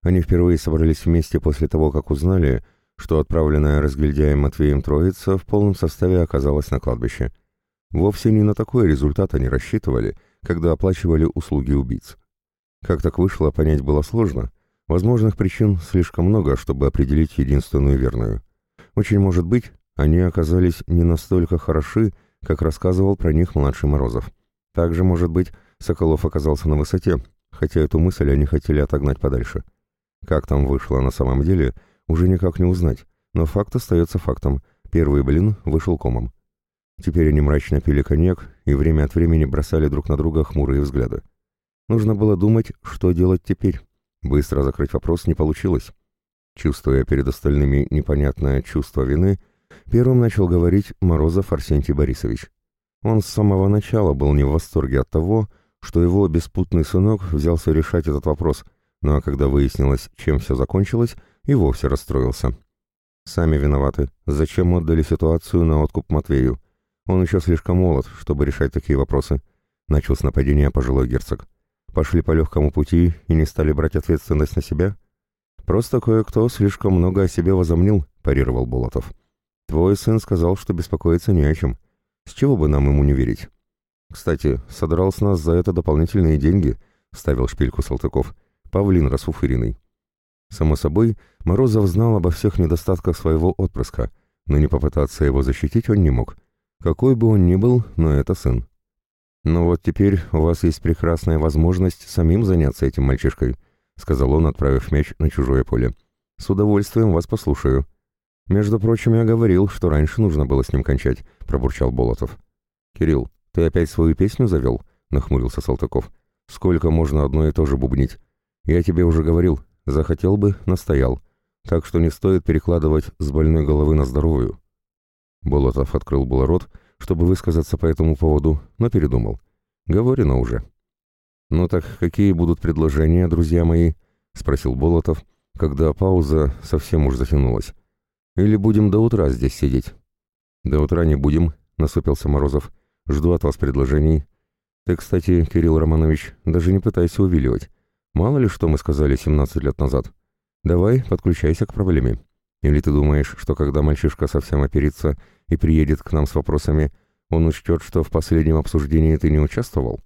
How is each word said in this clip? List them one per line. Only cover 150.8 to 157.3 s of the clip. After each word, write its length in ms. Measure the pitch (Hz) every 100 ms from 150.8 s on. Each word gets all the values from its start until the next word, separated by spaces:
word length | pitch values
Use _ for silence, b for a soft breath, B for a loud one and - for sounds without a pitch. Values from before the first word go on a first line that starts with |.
| 95 127
подключайся 640 | 123 90 - 82 76 82 110
к 80 |
проблеме. 460 | - 95 78 62 57 _ _ _ _
Или 180 | 73 73
ты 120 | 76
думаешь, 420 | 71 73 73 71 -
что 180 | - 76
когда 260 | 73 71
мальчишка 460 | 76 73 78 - 73
совсем 340 | 80 - 73
оперится 560 | 71 76 73 - 78 69 b b b
и 80 | 80
приедет 440 | 78 80 73 76
к 120 | -
нам 140 | 80 71
с 80 | 78
вопросами, 560 | 69 73 - 76 73 - _ _
он 180 | _